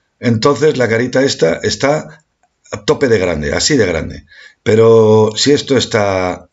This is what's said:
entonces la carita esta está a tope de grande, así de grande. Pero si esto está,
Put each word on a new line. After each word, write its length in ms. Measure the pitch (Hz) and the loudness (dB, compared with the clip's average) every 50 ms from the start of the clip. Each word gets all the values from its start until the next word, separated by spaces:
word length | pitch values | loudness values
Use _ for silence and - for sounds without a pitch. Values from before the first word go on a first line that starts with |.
| _ _ _ _ | _ _ _ _
entonces 600 | - 120 120 110 107 143 143 - 143 156 143 127 | -2 -2 0 0 2 0 0 2 0 0 0 0
la 100 | 123 107 | 0 0
carita 340 | 113 113 123 123 127 131 135 | 0 -2 -2 -2 -2 0 0
esta 380 | 135 - - 190 165 165 - - | 0 -2 -2 -2 -2 -2 -2 -4
está 640 | 104 107 - - 135 147 156 - - - - _ _ _ _ _ _ _ _ _ _ - | -6 -4 -2 -2 -2 -2 -2 -6 -10 -18 -20 _ _ _ _ _ _ _ _ _ _ -16
a 120 | - - | -6 -2
tope 220 | - 151 139 143 131 | -2 -2 0 0 0
de 100 | 113 104 | 0 0
grande, 340 | 92 90 85 78 73 71 71 | 0 -2 -4 -4 -6 -4 -4
así 240 | 85 - - 156 | -4 -2 0 0
de 80 | 135 107 | 0 0
grande. 400 | 90 85 80 76 - - - - _ _ - - - _ _ - | 0 -2 -4 -6 -8 -12 -16 -18 _ _ -20 -20 -20 _ _ -2
Pero 720 | - 107 110 113 113 113 113 110 107 107 110 110 107 - | 0 2 4 4 6 6 6 6 4 4 4 2 2 0
si 160 | - - 131 147 | -2 0 0 0
esto 240 | 143 - - 139 | 0 0 0 -2
está, 720 | 120 - - - 110 101 101 95 92 92 90 87 - - _ | -2 -2 -2 -2 -2 -2 -2 -2 -2 -4 -4 -6 -8 -12 _